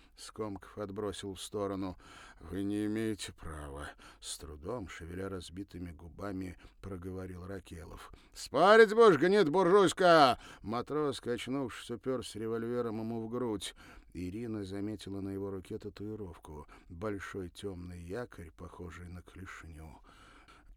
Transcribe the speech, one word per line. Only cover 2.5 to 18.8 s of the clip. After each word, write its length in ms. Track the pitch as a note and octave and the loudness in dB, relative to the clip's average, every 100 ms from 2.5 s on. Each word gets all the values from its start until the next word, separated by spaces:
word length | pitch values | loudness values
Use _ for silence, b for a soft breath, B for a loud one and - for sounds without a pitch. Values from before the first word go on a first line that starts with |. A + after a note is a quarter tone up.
| F#2 | -4
не 200 | G2 G#2 | -2 0
имеете 480 | G#2+ G#2+ A2 G#2 - | -2 -2 -2 -4 -8
права", — 560 | - E2 D#2 D2 C#2 D2 - B B | -10 -12 -10 -10 -10 -12 -14 B B
с 160 | - - | -12 -12
трудом, 500 | D2 D2+ E2+ B2 E2+ | -12 -12 -8 -8 -8
шевеля 420 | - E2 F2+ F#2+ | -12 -10 -8 -6
разбитыми 640 | F#2+ - F2 G2 F2+ F2+ | -8 -10 -12 -12 -10 -12
губами, 640 | D#2 E2+ C#2+ G2 F#2+ F2+ E2+ B - | -12 -16 -10 -8 -6 -8 -10 B -14
проговорил 640 | G2 F#2 F#2 F#2 F#2 F2+ F2+ | -10 -10 -8 -8 -10 -10 -10
Ракелов. 640 | G2 - E2+ E2 - - B B | -10 -12 -14 -14 -16 -16 B B
"Спорить, 580 | - - C3 F#3 A3+ A3 | -16 -2 6 10 10 10
божка, 380 | A3 A3+ D3 F3 | 10 10 10 6
нет, 180 | G#3 E3 | 6 6
буржуйска!" 920 | F3 F3 G3+ F3+ - F3+ E3 C3+ A2 B B | 4 6 8 6 6 8 10 10 6 B B
Матрос, 580 | G2+ A#2 A2+ D3 D3 A#2+ | -6 -6 -4 -2 -2 -4
качнувшись, 720 | A#2 A#2+ - C3+ B2+ - - | -4 -4 -4 -4 -6 -8 -10
упёрся 480 | A#2+ C3 C3 G#2 G#2 | -8 -4 -4 -6 -6
револьвером 640 | A2 A2+ A2+ B2 A#2 A2 | -4 -4 -2 -2 -2 -4
ему 260 | A2 A#2 A2 | -4 -4 -4
в 40 | |
грудь. 440 | A#2+ B2 G2+ - B B B - | -2 -2 -2 -6 B B B -14
Ирина 520 | - F2+ G#2+ A#2+ G#2+ | -8 -8 -6 -6 -6
заметила 580 | F#2+ G2 G#2 G#2 - G2 | -6 -4 -6 -6 -8 -6
на 80 | G2 | -4
его 200 | G2 G2 | -4 -6
руке 280 | G2 F2+ G#2+ | -6 -8 -10
татуировку, 920 | G#2 - G#2 G#2+ F#2 D#2 - D2+ - B - | -10 -10 -8 -8 -10 -12 -14 -14 -16 B -16
большой 580 | E2+ G#2+ G2+ - G2+ F2 | -8 -6 -6 -6 -8 -8
тёмный 540 | - G#2 F2 F2 F2 | -8 -10 -8 -10 -12
якорь, 480 | E2+ G#2+ A#2+ - E2 | -10 -8 -10 -14 -18
похожий 580 | - E2+ - | -16 -16 -14